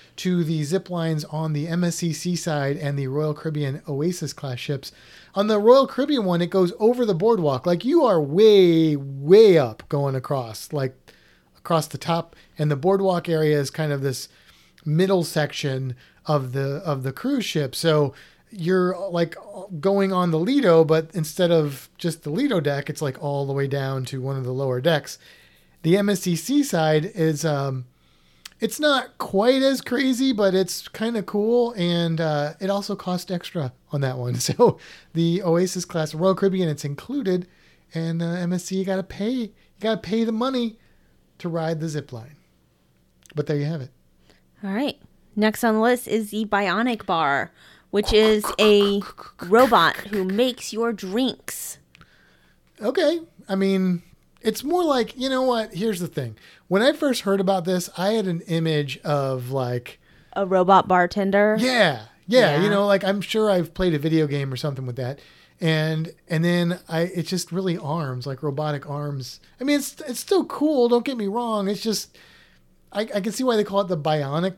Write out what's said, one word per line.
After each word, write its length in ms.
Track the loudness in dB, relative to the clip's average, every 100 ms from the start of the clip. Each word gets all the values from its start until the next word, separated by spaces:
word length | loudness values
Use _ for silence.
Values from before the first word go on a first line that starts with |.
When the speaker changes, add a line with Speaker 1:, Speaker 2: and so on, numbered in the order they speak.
| -20 -8
Speaker 1:
to 280 | -2 0
the 200 | 0 -2
zip 260 | -2 -2 -4
lines 340 | -4 -2 -4 -4
on 280 | -6 -4
the 140 | -4 -2
M 160 | 0
S 140 | -2 -2
C 160 | -4
Seaside 640 | -4 -4 -4 -2 -2 -2 -2
and 200 | -4 -4
the 80 | -4
Royal 300 | -2 -2 -4
Caribbean 480 | -6 -4 -4 -6 -6
Oasis 460 | -4 -2 -4 -8
class 240 | -8 -8 -8
ships. 340 | -6 -8 -8 -18 -20 -20 -8 -2
On 100 | 0
the 140 | 4
Royal 260 | 6 6 6
Caribbean 400 | 0 0 0 0
one, 160 | 0
it 80 | 2
goes 240 | 2 2 2
over 260 | 2 2 0
the 80 |
boardwalk. 540 | 2 2 2 2 0 0
Like, 180 | 0 2
you 180 | 4
are 160 | 4 4
way, 760 | 2 6 8 10 8 6 4 2
way 600 | -4 -6 6 10 10 8
up 240 | 4 -4 -6
going 280 | -2 0 -2
across, 580 | -4 -4 -4 -12 -8
like, 220 | -4 -4 -6 -20 -20 _ _ _ _
across 260 | -2 -2 -2
the 140 | -8
top. 360 | -4 -4 -4 -14 _ -4
And 140 | -2
the 40 | 0
boardwalk 540 | 2 2 2 0 -2
area 300 | 0 2 2
is 100 | 0
kind 220 | -4 -4
of 100 | -2
this 280 | -4 -6 -10 _ -20 _ _ _
middle 400 | -2 0 2 2
section 720 | 0 -2 -2 -4 -4 -4 -6 -10 -16 _ -2
of 280 | -2 -2
the, 240 | -4 -4 -4
of 200 | -4 -4
the 80 | -4
cruise 320 | -6 -2 -2 -2
ship. 300 | -2 -4 -2
So 400 | 2 4 2 -2 -18 _ _ -8
you're, 380 | 0 2 2 -2 -4
like, 260 | -2 -2 -4 -16 -16 -12 -4
going 320 | 0 2 2
on 180 | 2 2
the 80 | 2
Lido, 460 | 2 2 6 6 6
but 240 | 4 0
instead 380 | -6 -6 0 2
of 380 | 4 2 -4 -16 -8
just 260 | -6 -6
the 60 | -6
Lido 320 | -2 0 0
deck, 280 | 0 -4 -6
it's, 120 | -6
like, 200 | -6 -6
all 240 | -6 -4 -4
the 60 |
way 160 | -2 -2
down 380 | -2 -4 -6 -6
to 160 | -8
one 160 | -6 -6
of 80 | -6
the 80 |
lower 260 | -4 -2 0
decks. 380 | 0 0 -2 -14 -20 -20 _ _ _ _
The 160 | 2 2
M 100 | 2
S 140 | 0
C 160 | 0 -2
Seaside 680 | 0 0 2 0 2 2 0
is, 300 | 0 0 0
um, 400 | -2 -2 -2 -6 -10 _ _ _ _ _ -20 -8
it's 180 | -6 -2
not 380 | 0 0 -2 _
quite 440 | -4 2 4 4
as 200 | 2 0
crazy, 500 | -2 -2 0 0 0
but 240 | 2 2 2
it's 320 | 0 -4 -12
kinda 340 | -6 -4 -4
cool, 500 | -4 -2 2 2 0
and, 480 | 0 -2 0 0 -2
uh, 320 | 0 0 -2 -4
it 80 | -4
also 260 | -4 -4 -8
cost 340 | -4 -6 -4
extra 440 | -8 -6 -6 -6 -8 _
on 80 | -4
that 160 | -4 -4
one. 180 | -4 -4
<laughs> 40 |
So 380 | -4 4 2 2 -8 -20 _
the 280 | -2 0 0
Oasis 400 | 0 0 0 -4
class, 300 | -6 -4 -4 0
Royal 200 | 0 2
Caribbean, 340 | 0 0 -2
it's 160 | -2 -6
included, 640 | -10 -8 -6 -2 -2 -4 _ _ _ _
and, 280 | -6 -4 -4
uh, 40 | -4
M 260 | -4 -2
S 120 | -4 -4
C, 120 | -4
you 80 | -2
gotta 180 | -4
pay, 280 | -4 -6 -4
you 180 | -4 -6 -10 _ _
gotta 180 | -2 -2
pay 240 | -2 -2
the 80 | 0
money 460 | 0 -2 -2 -4 -6 _ _ _ _ _ _
to 100 | -6
ride 320 | -4 -2 -4
the 80 | -4
zip 240 | -6 -10
line. 240 | -14 -16 -20 _ _ _ _ _ _ _ _ _ -6
But 120 | -2
there 100 | -2
you 80 | -2
have 160 | -6
it. 80 | -10 -18 _ _ _ _ _ _
Speaker 2:
All 80 | -6
right. 260 | -4 -4 -6 -16 _ _ 0
Next 260 | 0 2 0
on 80 | 2
the 60 |
list 260 | 2 2 0
is 220 | -4 -2
the 160 | -6 -2
Bionic 600 | 0 0 0 -2 -4 -2
Bar, 460 | 0 0 0 -4 -10 -20 -20 _
which 200 | -2 4
is 320 | 4 6 4 0 2
a 420 | 6 6 6 0 -4 -14 -20 -14
robot 520 | 2 6 6 6 4 0
who 280 | -6 -4 -2
makes 480 | 0 0 -2 -8
your 180 | -4 -4
drinks. 840 | -4 -4 -2 -2 -4 -12 -12 -12 -16 _ _ -20 _ _ _ _ _ _ _
Speaker 1:
Okay. 400 | -2 2 2 0 -6 -20 -6
I 80 | 0
mean, 460 | 2 2 0 -2 -6 _ _ _
it's 220 | -4 -4
more 200 | -2 0
like, 320 | 2 0 -2 -4
you 120 | -4
know 120 | 0
what? 300 | 0 0 -4
Here's 260 | -4 -4 -4
the 80 | -6
thing. 280 | -6 -8 -10 -20 -20 _
When 140 | 2
I 120 | 2
first 280 | 2 0 -2
heard 180 | 0 0
about 260 | 0 0 0
this, 240 | -2 -4 -4
I 160 | -2
had 140 | 0 -2
an 140 | -4
image 560 | -4 -2 0 0 -2 -6
of, 520 | -4 -2 -2 -4 -4
like, 480 | -4 -2 -4 -8 -18 _ _ _
Speaker 2:
A 120 | -6 0
robot 420 | 2 6 6 6
bartender? 680 | 2 2 0 0 2 4 2
Speaker 1:
Yeah. 460 | 2 4 2 2 -8 _ 0
Yeah. 300 | 4 4 4
Speaker 2:
Yeah. 60 |
Speaker 1:
You 60 | 2
know, 160 | 2 4
like, 180 | 2
I'm 180 | 2 -2
sure 280 | -2 0 2
I've 240 | 2 0
played 200 | -2 0
a 60 | 0
video 280 | 2 2 2
game 240 | -2 -4
or 60 | -4
something 280 | -6 -6 -8
with 100 | -6
that. 220 | -6 -8 -14 -20 _ _
And, 500 | 0 0 0 -2 -4 -10 _
and 160 | 0
then 360 | 2 2 0 -2 -4
I, 120 | -2
it's 280 | -2 -4 -4
just 220 | -6 -4
really 260 | -4 -4 -4
arms, 500 | -4 -4 -4 -6 -8
like, 160 | -6
robotic 460 | -6 -4 -4 -6 -8
arms. 500 | -8 -8 -8 -10 -16 _ _
I 40 |
mean, 140 | 0 0
it's, 160 | 0 -10
it's 180 | -10 -10
still 240 | 0 0 0
cool. 440 | -2 0 2 2
Don't 160 | 2 0
get 100 | -4
me 100 | -4
wrong. 420 | -4 -2 -2 -2
It's 120 | -4
just, 360 | -4 -4 -6 _ -20 -20 _ _ _ _ _
I, 100 | -6 -4 -4
I 60 |
can 100 | -4
see 120 | -2
why 120 | 0 0
they 80 |
call 180 | 0 0
it 60 | 0
the 100 | -2
Bionic 580 | 0 0 0 -2 -2